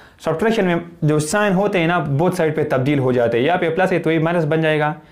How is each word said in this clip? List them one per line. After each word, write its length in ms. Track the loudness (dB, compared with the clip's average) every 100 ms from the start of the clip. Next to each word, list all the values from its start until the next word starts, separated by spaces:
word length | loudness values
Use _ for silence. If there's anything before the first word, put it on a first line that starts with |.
| -20 -8 -6
सब्ट्रैक्शन 400 | -2 0 0 0
में 160 | -2 -4 -4
जो 160 | 0 0
साइन 340 | 0 0 2
होते 260 | 2 0 0
हैं 80 | 0
ना, 120 | 0
बोथ 320 | -2 0 0
साइड 240 | 0 0 0
पे 80 |
तब्दील 360 | -2 0 0 0
हो 140 | 2
जाते 240 | 2 2 2
हैं। 80 | 0
यहाँ 120 | 0
पे 100 | 0
प्लस 220 | 0 0
है 80 | 0
तो 120 | 0
ये 80 | 0
माइनस 240 | 0 0
बन 180 | 0 0
जाएगा, 340 | 0 0 -2 -4 -12